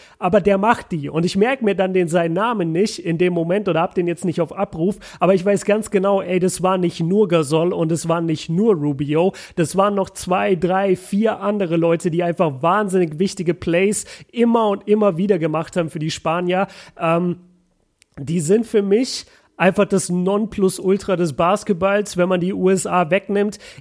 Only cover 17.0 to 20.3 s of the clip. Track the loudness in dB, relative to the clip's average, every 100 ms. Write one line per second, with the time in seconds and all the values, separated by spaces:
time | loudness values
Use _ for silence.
17 | 0 0 0 -4 -10 _ _ _ _ _
18 | _ -12 -4 -2 2 2 2 0 2 2
19 | 0 -6 -12 _ _ -2 0 2 2 0
20 | 0 -2 0